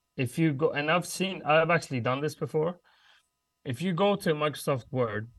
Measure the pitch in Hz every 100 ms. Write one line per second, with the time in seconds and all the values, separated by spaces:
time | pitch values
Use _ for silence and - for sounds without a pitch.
0 | _ - 127 - 160 135 160 143 151 175
1 | 170 - 190 175 - 156 160 170 - 131
2 | 120 131 151 - 143 156 160 180 _ _
3 | _ _ _ _ _ _ 147 123 180 170
4 | 202 196 180 151 151 - - 135 - 127
5 | 117 104 113